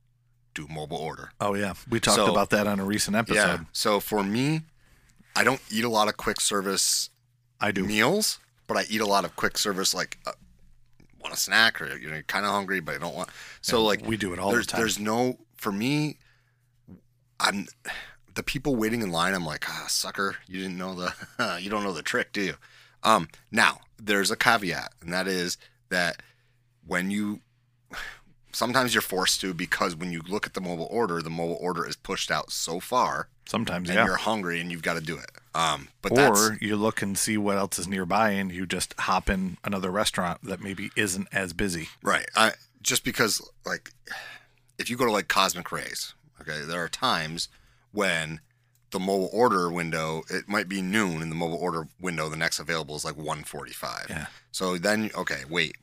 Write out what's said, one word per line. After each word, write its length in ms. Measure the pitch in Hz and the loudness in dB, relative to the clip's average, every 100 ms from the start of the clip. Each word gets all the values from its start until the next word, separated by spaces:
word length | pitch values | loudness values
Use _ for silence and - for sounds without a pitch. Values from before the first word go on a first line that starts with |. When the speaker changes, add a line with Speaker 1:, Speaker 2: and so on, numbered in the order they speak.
| _ _ _ _ _ | _ _ _ _ _
Speaker 1:
do 140 | - 73 | -14 -10
mobile 280 | 78 76 85 | -10 -6 -4
order. 360 | 80 71 - - | -4 -6 -10 -2
Speaker 2:
Oh, 140 | 104 | 0
yeah. 200 | 101 101 87 - | 0 -2 -4 -2
We 80 | 113 | 0
talked 140 | 113 104 | 4 6
Speaker 1:
So, 140 | 98 | 6
Speaker 2:
about 200 | 101 101 | 4 4
that 160 | 107 104 | 4 2
on 100 | 101 | 0
a 40 | |
recent 300 | 95 104 - | 0 0 2
Speaker 1:
yeah. 60 | 104 | 2
Speaker 2:
episode. 460 | 113 107 98 - 82 | 2 4 4 2 -4
Speaker 1:
So 260 | - 113 101 | -2 2 2
for 220 | - 104 | 2 0
me, 400 | 98 110 139 160 160 _ - _ _ _ _ | 2 2 2 0 -2 _ -20 _ _ _ _
I 80 | - | 2
don't 160 | 107 135 - | 4 4 -2
eat 140 | 107 | -2
a 40 | 120 | 2
lot 160 | 110 107 | 4 4
of 80 | - | 2
quick 240 | - 101 | -2 0
service 720 | - 104 95 95 - - - _ _ _ _ - | 0 0 0 2 2 2 -2 _ _ _ _ -2
Speaker 2:
I 120 | 104 | 0
do. 120 | 98 | 2
Speaker 1:
meals, 540 | 98 107 120 202 214 - _ _ - | 2 4 4 4 0 -2 _ _ -2
but 80 | 104 | 0
I 60 | 95 | 0
eat 120 | 107 | 0
a 40 | 104 | 4
lot 180 | 101 90 | 4 2
of 100 | - | 0
quick 220 | 104 - | -2 0
service, 340 | 104 92 92 | 0 0 0
like, 260 | 92 85 - - | 0 -4 -6 -12
uh, 60 | - - - - - - - - - | -12 -14 -20 -20 -20 -20 -20 -20 -14
want 140 | - | -10
a 20 | - | -4
snack 460 | - 101 113 - | 2 6 6 4
or, 160 | 73 69 | -4 -8
you 80 | 67 | -8
know, 60 | |
you're 80 | 78 | -8
kinda 260 | - 98 101 | -2 0 2
hungry, 320 | 101 95 95 | 0 0 -2
but 120 | 76 | -2
you 60 | 71 | -4
don't 140 | 82 | -4
want, 140 | 69 92 - - - | -6 -8 -10 -18 -10
so, 180 | - 120 | 0 4
Speaker 2:
Yeah, 60 | 110 | 4
Speaker 1:
like, 200 | 101 110 | 2 0
Speaker 2:
we 100 | 110 | -2
do 160 | 98 | -2
it 60 | 87 | -2
all 120 | 95 | 2
the 40 | 117 | 2
Speaker 1:
there's, 100 | 101 | 2
Speaker 2:
time. 120 | 113 | 0
Speaker 1:
there's 180 | 110 95 | 0 0
no, 380 | 107 117 127 127 - - | 0 2 2 -2 -10 -6
for 160 | 110 | -4
me, 460 | 98 120 147 151 - _ _ _ _ _ _ - 90 _ _ _ - | 0 0 0 -2 -4 _ _ _ _ _ _ -20 -20 _ _ _ -2
I'm, 260 | - 101 - - - - - - _ | -2 -2 -6 -12 -12 -12 -12 -20 _
the 80 | - | -8
people 340 | - 143 147 123 | -6 -2 0 2
waiting 260 | 110 117 | 2 0
in 80 | 104 | 0
line, 240 | 82 90 | 0 2
I'm 100 | 95 80 | 2 -2
like, 220 | 73 - | -6 -6
"Ah, 180 | 82 78 | -8 -4
sucker, 480 | - - - 98 95 - | -4 -2 -2 -4 -4 -10
you 140 | 92 | -8
didn't 180 | 95 90 | -6 -6
know 160 | 92 | -6
the, 640 | 90 90 - - - 113 87 | -6 -6 -6 -10 -6 -4 -4
<laughs> 20 | |
you 100 | 98 | -4
don't 120 | 107 | -2
know 80 | 101 | -2
the 100 | 80 | -4
trick, 300 | - 123 - | -2 -2 -2
do 100 | 104 | -2
you?" 120 | 92 73 - - - _ | -2 -4 -12 -20 -20 _
Um, 260 | 101 110 80 - - | 4 4 2 -10 -4
now, 300 | 110 95 - - - | 4 4 2 -10 -8
there's 320 | 107 101 95 | 0 2 2
a 60 | 110 | 2
caveat, 560 | 123 117 95 71 - - | 4 4 2 -4 -6 -12
and 120 | 82 | -6
that 140 | 90 92 | -2 0
is 300 | 92 87 - - _ - | 0 -2 -4 -10 _ -4
that 320 | 92 85 - - _ _ _ _ _ 85 | 0 0 -2 -12 _ _ _ _ _ -4
when 240 | 90 95 | -2 0
you, 300 | 101 104 104 _ _ _ _ _ - - - - _ _ | -2 -2 -6 _ _ _ _ _ -12 -12 -14 -20 _ _
sometimes 420 | - 113 127 123 | -2 2 2 4
you're 80 | 110 | 2
forced 380 | - 92 92 - | 0 0 2 0
to, 120 | 95 | 0
because 400 | 85 90 - 98 80 | -2 -2 0 0 -2
when 160 | 90 | -6
you 100 | 85 | -6
look 240 | 82 101 - | -6 -6 -6
at 80 | |
the 60 | - | -6
mobile 280 | 92 85 82 | -6 -6 -4
order, 300 | 113 110 85 | 0 0 -2
the 80 | 80 | -4
mobile 280 | 82 85 82 | -4 -4 -2
order 260 | 90 85 76 | -4 -2 -4
is 100 | 76 | -8
pushed 340 | - 95 - | -6 -4 0
out 200 | 80 - | -2 -2
so 280 | - - 85 | -6 -4 -6
far 480 | - 127 90 69 - _ - | 0 2 2 2 -6 _ -6
Speaker 2:
Sometimes, 420 | 107 87 90 90 | -4 -2 -4 0
Speaker 1:
and 80 | 98 | 4
Speaker 2:
yeah. 80 | 107 | 4
Speaker 1:
you're 100 | 92 | 4
hungry 440 | 104 110 90 85 | 0 0 0 -2
and 100 | 87 | -4
you've 100 | 85 | -4
gotta 180 | 85 85 | -2 -2
do 160 | 78 78 | -2 -8
it. 140 | - - _ | -10 -20 _
Um, 340 | 80 80 71 69 _ | 0 0 0 -6 _
but 100 | 98 | 2
Speaker 2:
Or 40 | 120 | 6
Speaker 1:
that's 340 | 127 101 110 107 | 6 6 4 2
Speaker 2:
you 160 | 104 104 | 0 2
look 240 | 110 - | 2 0
and 160 | 101 98 | -2 -2
see 220 | - 107 | 0 2
what 180 | 104 98 | 2 2
else 220 | 98 - | 0 -2
is 80 | 87 | -4
nearby, 420 | 98 90 98 110 | -2 0 4 4
and 200 | 98 95 | 2 -2
you 140 | 90 92 | -4 -4
just 280 | 90 - - | -4 -4 -4
hop 320 | - 92 98 | 0 0 2
in 260 | 95 95 90 | 0 0 -4
another 260 | - 101 92 | -4 -2 -2
restaurant 520 | 95 107 - 90 85 | 0 0 0 -2 -2
that 160 | 120 92 | -8 -8
maybe 300 | 98 92 101 - | -8 -8 -6 0
isn't 320 | 104 92 95 | 0 0 -4
as 200 | - 95 | -4 -4
busy. 360 | 85 101 85 80 - | -2 -2 -4 -8 -6
Speaker 1:
Right. 260 | 95 82 - | 2 2 2
I, 180 | - 110 - - _ | 2 2 2 -10 _
just 220 | - 127 | -2 0
because, 360 | 131 - 113 - - - | 0 2 2 2 -4 -12
like, 280 | - 87 - - - - - - _ _ _ - | -6 -6 -8 -20 -14 -12 -12 -16 _ _ _ -10
if 120 | - | -6
you 60 | 120 | 0
go 100 | 123 | 2
to, 40 | |
like, 160 | 104 92 | 2 2
Cosmic 440 | 98 92 87 85 | 4 4 2 -6
Rays, 400 | 80 - - - - _ - | -6 -6 -8 -10 -12 _ -16
okay, 200 | 78 76 | -8 -6
there 220 | 76 87 | -4 -4
are 40 | 82 | -4
times 600 | - 127 95 78 82 - _ _ _ _ | 0 0 2 0 -6 -8 _ _ _ _
when 480 | 104 98 85 78 80 _ _ _ _ - | 0 2 2 -2 -8 _ _ _ _ -8
the 100 | 98 | -4
mobile 300 | 95 98 92 | 2 2 2
order 380 | 107 123 98 87 | 4 6 6 2
window, 520 | 87 85 82 80 80 - | 0 -2 -2 -2 -4 -6
it 180 | 90 - | -8 -2
might 200 | 104 92 | -2 -2
be 120 | 98 | -2
noon, 380 | 92 107 98 80 | 0 2 2 0
and 80 | 80 | -4
the 40 | 80 | -2
mobile 200 | 82 82 | -2 -2
order 320 | 87 82 78 - | -2 -4 -6 -8
window, 280 | 90 82 78 | -6 -4 -4
the 80 | 78 | -2
next 220 | 82 - | -2 -2
available 340 | 80 82 71 | -2 -4 -4
is, 100 | 76 | -6
like, 120 | 80 76 | -8 -8
one 260 | 76 78 | -6 -6
forty-five. 640 | 76 76 64 - 67 53 - | -8 -12 -12 -10 -8 -8 -8
Speaker 2:
Yeah. 160 | 80 76 - _ | -8 -10 -14 _
Speaker 1:
So 260 | - 95 90 | -4 -2 0
then, 320 | 98 107 107 | 2 2 0
okay, 280 | 85 87 73 67 | -4 -4 -4 -4
wait, 260 | 85 78 - | 0 0 -2